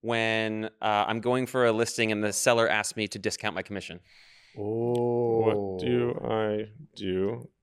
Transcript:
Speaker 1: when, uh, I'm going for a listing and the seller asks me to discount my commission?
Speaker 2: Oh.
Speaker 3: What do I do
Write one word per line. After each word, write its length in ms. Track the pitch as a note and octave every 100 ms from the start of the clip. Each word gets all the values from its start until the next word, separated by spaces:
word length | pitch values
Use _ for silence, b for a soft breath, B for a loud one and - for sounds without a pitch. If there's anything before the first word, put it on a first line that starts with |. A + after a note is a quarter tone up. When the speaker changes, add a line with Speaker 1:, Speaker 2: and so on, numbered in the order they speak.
Speaker 1:
when, 600 | A2+ A#2 A2+ A2 A2 A2 A2 _
uh, 240 | A2 G#2 G#2
I'm 120 | A2+
going 240 | A#2+ B2+ B2
for 200 | C3 A#2+
a 60 |
listing 380 | A2 A#2 - A2
and 120 | G#2
the 80 | G#2+
seller 340 | G2+ C3 A#2 A2+
asks 300 | G#2 G#2 -
me 100 | G#2
to 100 | G#2
discount 360 | G2+ - G#2+
my 60 | F2
commission? 380 | - G2+ - F2 B B B B B -
Speaker 2:
Oh. 840 | G#2 A2+ A#2+ A#2+ A#2+ A#2+ A#2+ A2+
Speaker 3:
What 400 | A2 G#2 G2 F#2
do 340 | A#2 B2 A#2+ - -
I 420 | A2 G#2+ G#2+ G#2+ G#2+ - -
do 520 | G2 F#2 G2 A#2 A#2+ _